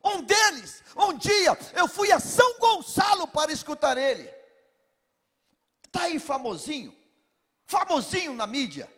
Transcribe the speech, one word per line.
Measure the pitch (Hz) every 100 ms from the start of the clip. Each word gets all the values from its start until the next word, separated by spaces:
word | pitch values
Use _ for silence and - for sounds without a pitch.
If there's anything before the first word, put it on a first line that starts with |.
Um | 415 392
deles, | 233 415 427 285 180 - -
um | - 403 277
dia, | - 415 339 - -
eu | - 339
fui | - 403
a | 339
São | - - 494 480
Gonçalo | 466 403 - - 403 403 320
para | 302 311
escutar | 302 - 294 285 254
ele. | 277 208 - - - _ _ _ _ _ _ _ _ _ _ _ _ _ _
Tá | 359
aí | 349 320
famosinho, | - 269 247 170 262 294 143 _ _ _ _ _ _ _
famosinho | - 381 370 311 202 370 339
na | 233
mídia. | 208 269 240 143 107